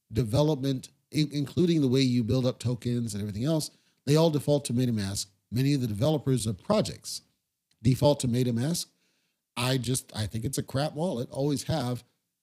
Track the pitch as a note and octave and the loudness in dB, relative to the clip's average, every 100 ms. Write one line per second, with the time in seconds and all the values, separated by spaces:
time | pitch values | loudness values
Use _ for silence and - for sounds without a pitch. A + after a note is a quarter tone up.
0 | _ A2 A#2 C#3+ D3+ D3+ C3+ C3 - _ | _ -2 0 2 2 2 -2 -4 -6 _
1 | _ C#3+ D3+ D3 C#3 - F3 E3 C#3 C3 | _ -2 -2 -2 -4 0 2 4 4 4
2 | C3 B2 A2 C3 B2+ - A#2+ A#2+ A#2+ A#2+ | 4 2 2 0 0 -2 -4 -4 -2 -4
3 | A#2 G2+ G#2 G2 C3 D#3+ D3+ - _ _ | -4 -4 -6 -4 -2 -2 -2 -10 _ _
4 | - D3+ E3 D3 C3+ D3 - A#2+ B2+ A2 | 2 4 4 2 2 0 2 0 2 0
5 | G2 G2+ - _ _ A2 C3+ C#3+ B2 G2+ | -2 -4 -8 _ _ -2 2 2 0 0
6 | C#3 D#3 C3+ B2+ G#2+ G2 - G#3 C3+ - | 0 2 0 0 0 -4 0 0 0 -4
7 | - - - _ _ _ _ _ B2 B2+ | -12 -14 -14 _ _ _ _ _ 2 4
8 | C#3+ C#3+ C3 A#2 B2 A#2 C#3 F3 - _ | 4 4 0 0 0 0 -2 -4 -6 _
9 | _ _ _ _ _ - B2+ C3+ A#2 B2+ | _ _ _ _ _ -6 -2 0 0 -4
10 | - - G#2+ A2+ A#2+ C3+ - C3 D3+ C#3+ | -4 -6 -6 -4 -4 -6 -4 -4 -4 -2
11 | F3 B2+ A#2 - C#3 C#3+ - D#3+ B2 B2 | -4 -4 -6 -4 -2 -2 -2 -2 -2 -4
12 | - _ _ _ | -8 _ _ _